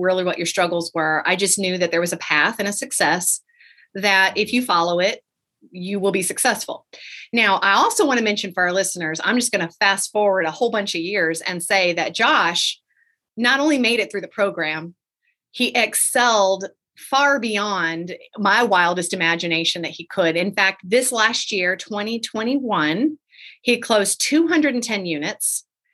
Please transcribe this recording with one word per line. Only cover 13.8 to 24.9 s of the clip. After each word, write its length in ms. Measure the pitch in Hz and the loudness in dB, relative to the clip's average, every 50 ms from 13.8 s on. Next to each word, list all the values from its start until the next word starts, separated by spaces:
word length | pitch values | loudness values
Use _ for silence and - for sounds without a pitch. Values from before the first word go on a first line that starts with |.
| 240 226 240 220 | 2 2 2 0
it 100 | 214 - | -2 -4
through 120 | - 202 | -4 -10
the 60 | 180 - | -10 -8
program, 680 | - - 208 202 165 170 160 151 156 160 160 170 175 _ _ _ _ _ _ _ _ _ _ _ | -4 -2 -2 -2 0 -2 -4 -2 -2 -4 -6 -10 -14 _ _ _ _ _ _ _ _ _ _ _
he 160 | - - 247 220 - | -4 -2 -2 0 2
excelled 880 | 247 226 214 - - - - - 254 240 247 226 214 196 190 190 185 190 196 _ _ _ _ _ - | 0 0 0 0 0 -2 0 2 2 4 4 4 4 4 2 2 0 -4 -10 _ _ _ _ _ -20
far 380 | - - - 269 285 285 277 277 | -8 -2 0 2 4 4 2 2
beyond 760 | 214 226 208 202 208 208 202 185 170 160 165 165 175 175 180 - - - - 196 | 0 -2 -2 -2 -2 -2 -2 -2 -2 -2 -4 -4 -8 -10 -12 -14 -16 -18 -8 -2
my 260 | 202 196 202 226 240 | 0 2 4 4 4
wildest 500 | 226 196 180 175 170 180 180 170 - - | 4 4 4 4 4 2 0 -2 -4 -2
imagination 680 | 190 170 165 170 170 175 170 165 165 165 165 - 175 | -2 0 0 0 0 -2 -2 -2 0 0 -2 -4 -4
that 100 | 165 160 | -6 -8
he 140 | 165 - 165 | -10 -12 -14
could. 300 | - - - 175 165 160 170 | -8 0 0 2 2 2 0
In 160 | 185 202 - | 0 -2 0
fact, 280 | - 196 190 190 - - | 0 0 0 0 -2 -4
this 280 | 180 202 254 254 254 | 0 0 2 2 2
last 400 | 254 226 214 226 233 - - - | 0 2 2 2 2 0 -4 -4
year, 240 | 220 190 180 180 185 | -4 -2 0 -2 -2
twenty 440 | 185 - - 220 208 208 220 233 233 | -4 -6 -8 -6 -6 -4 -4 -4 -6
twenty-one, 960 | 226 - - 220 220 233 269 285 254 233 208 170 151 151 160 190 262 311 302 - _ _ _ - - - - _ | -6 -6 -6 -4 -2 0 0 -2 0 0 0 2 2 2 0 0 0 -2 -4 -6 _ _ _ -20 -20 -20 -18 _
he 160 | - - 240 240 | 0 0 0 0
closed 420 | 240 - 226 214 196 202 - - | 2 2 2 4 4 2 0 -2
two 260 | - - 285 311 330 320 | -2 2 2 2 4 4
hundred 260 | 349 311 302 285 247 | 4 2 2 2 0
and 80 | 247 226 | 0 -2
ten 220 | - | -2